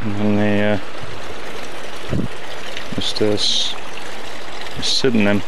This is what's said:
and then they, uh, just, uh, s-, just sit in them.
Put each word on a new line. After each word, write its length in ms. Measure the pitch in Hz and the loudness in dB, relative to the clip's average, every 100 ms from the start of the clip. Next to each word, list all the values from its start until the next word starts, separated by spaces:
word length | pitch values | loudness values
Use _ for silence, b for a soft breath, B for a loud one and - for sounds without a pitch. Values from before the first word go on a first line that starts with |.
and 120 | 113 101 | 0 0
then 180 | 104 104 | 2 2
they, 380 | 104 101 104 | 2 2 2
uh, 40 | 104 - - - - - - - - - - - - - - - - - - - - - | 2 0 -2 -2 -2 -2 -2 -2 -2 -2 -2 -2 -2 0 0 0 -2 -2 -2 -2 -2 -2
just, 260 | - 98 - | -2 0 0
uh, 60 | 107 | 2
s-, 440 | 101 - - - - - - - - - - - - - - | 2 2 2 0 0 -2 -2 -2 -2 -2 -2 -2 -2 -2 -2
just 240 | - - | 0 0
sit 160 | 135 113 | 2 4
in 80 | |
them. 180 | 101 101 | 4 2